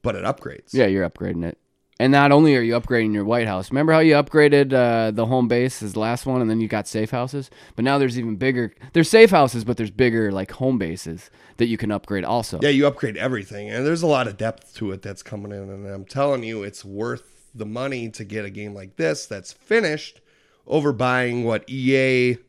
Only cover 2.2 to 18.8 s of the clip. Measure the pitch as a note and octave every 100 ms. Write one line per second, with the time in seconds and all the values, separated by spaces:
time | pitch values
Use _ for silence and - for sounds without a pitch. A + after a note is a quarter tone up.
2.2 | C#3+ C#3+ D#3 C3+ A#2 A#2 - A#2+ A2 G#2
3.2 | G2+ A#2+ A2 F#2 F#2+ C3 D#3+ D#3+ D#3+ D3
4.2 | C#3 D#3 D3 C#3+ C3+ C3 A#2+ A#2 A2 G#2+
5.2 | A2+ B2+ A#2+ A#2+ B2+ - G#2+ G#2+ A2 B2
6.2 | C3+ B2+ A2+ A2+ G#2+ G#2+ G2+ A2 G#2+ B2+
7.2 | B2+ C#3+ C3 - - - B2 C#3+ C3+ A#2+
8.2 | A#2 G2+ C3 B2 A2+ _ C3+ E3+ D#3+ A3
9.2 | A3+ F3+ C3+ A#2 A2 A#2+ A2 G2+ B2 A2+
10.2 | G#2+ G2 F#2+ - C3 B2 F2 F2 E2 E2+
11.2 | - _ - - A#2+ A2 G#2+ G#2 - G2+
12.2 | D#2 A#2+ A2 - C#3+ C#3 C#3+ - B2 G2+
13.2 | B2 B2 G2 G#2 G#2 A2 C#3 E3 E3 C#3
14.2 | A#2 G2 A2 A2+ _ - G#2 F#2+ G2+ F#2+
15.2 | - G#2 G2+ G2+ G2 G2 G2 G2 F#2+ C3+
16.2 | C#3+ C3 A2+ A2+ G2+ - G2+ G2 A#2 A#2+
17.2 | _ _ _ A#2 G#2+ A2+ C3+ B2+ A#2 -
18.2 | G#2+ G#2+ G2+ G2+ G#2 G2+